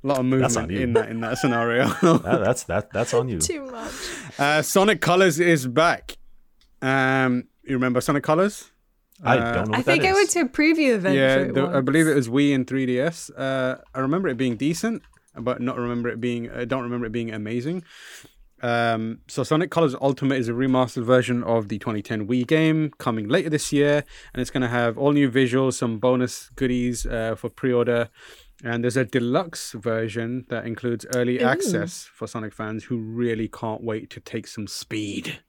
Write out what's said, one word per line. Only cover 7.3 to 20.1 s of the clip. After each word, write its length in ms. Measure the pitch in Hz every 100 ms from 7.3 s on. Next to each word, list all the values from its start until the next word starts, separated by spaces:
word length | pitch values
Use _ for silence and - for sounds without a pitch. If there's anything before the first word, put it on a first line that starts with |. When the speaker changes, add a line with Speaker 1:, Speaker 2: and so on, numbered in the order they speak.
| 123 - _
Speaker 1:
you 100 | - 131
remember 260 | 127 123
Sonic 220 | 143 143
Colors? 460 | 147 156 196 - - _ _ _ _ _
Speaker 2:
I 140 | 170 131
Speaker 1:
Uh, 160 | 117
Speaker 2:
don't 140 | 120 107
know 40 | 110
Speaker 3:
I 20 |
Speaker 2:
what 80 | 254
Speaker 3:
think 160 | 330
Speaker 2:
that 60 | 381
Speaker 3:
I 20 |
Speaker 2:
is. 40 | 392
Speaker 3:
went 140 | 392
to 80 | 349
a 40 | 254
preview 440 | - 302 320 277 220
event 200 | 160 139
Speaker 1:
Yeah, 200 | 135 135
Speaker 3:
for 60 | 135
it 80 | 123
Speaker 1:
the, 120 | 139
I 140 | 139
believe 240 | 131 156 160
it 80 | 143
Speaker 3:
once. 120 | 117
Speaker 1:
was 20 | 131
Wii 100 | 143
and 140 | 135 127
three 180 | 135 127
D 140 | 123
S. 300 | 151 165 -
Uh, 460 | - 135 135 127 127 - 131
I 40 |
remember 280 | 135 170 185
it 100 | 123
being 200 | 131 110
decent, 440 | 143 165 226 220 _ _ _ -
but 200 | 120 123
not 160 | 127 120
remember 320 | 120 120 120
it 120 | 117
being. 300 | 123 120 117
I 140 | 123 120
don't 180 | 131
remember 220 | 120 120 117
it 40 |
being 220 | 117 113
amazing. 500 | 110 107 120 135 180 165 - - - - _ - _
Um, 580 | 120 117 117 113 113 113 -
so 160 | -
Sonic 280 | 127 156 180
Colors 240 | 170 156 127
Ultimate 360 | 139